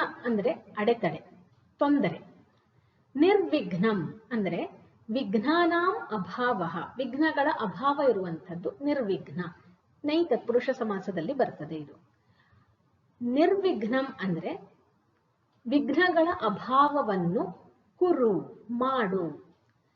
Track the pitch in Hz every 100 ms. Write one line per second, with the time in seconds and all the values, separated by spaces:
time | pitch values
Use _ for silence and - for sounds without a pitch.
0 | 294 - 247 214 196 - - - 208 233
1 | 175 151 - - _ _ _ - 285 285
2 | 196 - - - _ _ _ _ _ _
3 | _ 262 339 403 330 294 190 170 220 202
4 | 143 - - 240 190 170 330 - - _
5 | - 226 208 214 247 339 339 339 349 453
6 | - 208 180 - 247 220 165 175 151 240
7 | 254 262 311 285 285 - 208 170 269 285
8 | 277 202 180 160 - 170 202 - 285 277
9 | 208 180 - 151 170 - - _ _ _
10 | 294 311 339 226 - 240 240 254 220 196
11 | 185 180 160 277 233 - 151 156 147 -
12 | _ _ _ _ _ _ _ _ _ _
13 | _ - 240 262 349 392 370 247 214 262
14 | 269 - 190 160 196 - - _ _ _
15 | _ _ _ _ _ _ 240 277 226 294
16 | 359 330 330 349 220 180 - 262 294 285
17 | 220 190 170 202 349 - - _ _ -
18 | 359 294 233 175 143 - - 233 254 262
19 | 208 190 165 147 - _ _ _ _